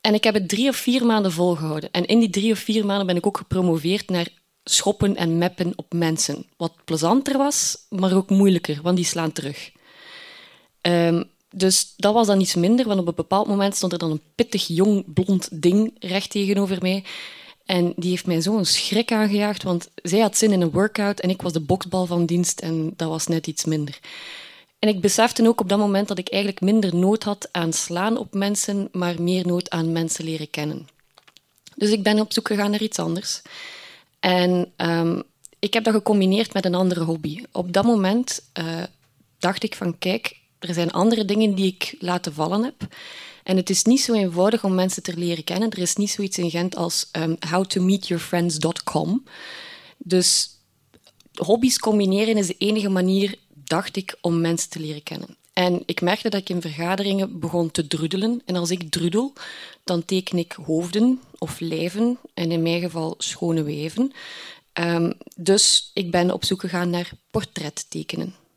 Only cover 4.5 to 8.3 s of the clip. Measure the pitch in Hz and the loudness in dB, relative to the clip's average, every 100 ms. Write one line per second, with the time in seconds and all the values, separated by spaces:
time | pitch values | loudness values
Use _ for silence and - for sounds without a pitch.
4.5 | _ - - 196 202 202 - 170 165 175 | _ 0 2 2 2 0 2 0 2 0
5.5 | 180 175 - - 170 165 160 - 147 - | 0 -4 -4 -4 0 0 0 -2 -4 -10
6.5 | _ 165 _ - 160 165 254 269 269 277 | _ -8 _ -6 0 4 4 2 2 2
7.5 | 285 - - - 190 185 190 190 | 0 -2 -4 -8 0 4 4 4